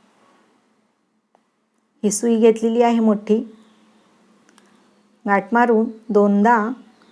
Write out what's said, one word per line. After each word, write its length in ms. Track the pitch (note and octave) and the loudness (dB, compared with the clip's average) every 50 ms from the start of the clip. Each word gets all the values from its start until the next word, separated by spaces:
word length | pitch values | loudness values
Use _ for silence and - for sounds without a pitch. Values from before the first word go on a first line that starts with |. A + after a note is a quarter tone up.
| _ _ _ _ _ _ _ _ _ _ _ _ _ _ _ _ _ _ _ _ _ _ _ _ _ _ _ _ _ _ _ _ _ _ _ _ _ _ _ - - | _ _ _ _ _ _ _ _ _ _ _ _ _ _ _ _ _ _ _ _ _ _ _ _ _ _ _ _ _ _ _ _ _ _ _ _ _ _ _ -6 -4
ही 80 | G#3 | -4
सुई 280 | G#3 - A#3+ A#3 A#3 A3 | -4 -2 -2 -2 0 2
घेतलेली 420 | A3+ A3+ A3 A3 A3+ A#3 A3+ A#3+ | 4 2 2 2 -2 -4 0 0
आहे 180 | A#3+ A#3 A#3 A3+ | 0 2 2 0
मोठी, 380 | A3 A3 G#3 G#3 - - G#3+ A3+ C4 - - - _ _ _ _ _ _ _ _ _ _ _ _ _ _ _ _ _ _ _ _ _ _ _ _ _ _ _ _ _ _ _ _ - | 0 0 0 -2 -2 -2 -2 -2 -4 -8 -18 -20 _ _ _ _ _ _ _ _ _ _ _ _ _ _ _ _ _ _ _ _ _ _ _ _ _ _ _ _ _ _ _ _ -4
गाठ 280 | G#3 G3+ G3 G3 G3+ A#3 | -2 -2 -2 -2 -2 0
मारून 320 | A#3+ A#3+ A#3+ A3+ G#3+ A3+ - - - _ - | 0 2 2 2 0 0 -2 -6 -14 _ -2
दोनदा 480 | G3+ G3+ G3+ G3+ G3+ G3+ G#3 A#3 A#3+ A3 G#3 A3+ C4 - - _ _ _ _ _ | 0 0 2 2 2 2 2 2 2 0 0 -4 -8 -12 -18 _ _ _ _ _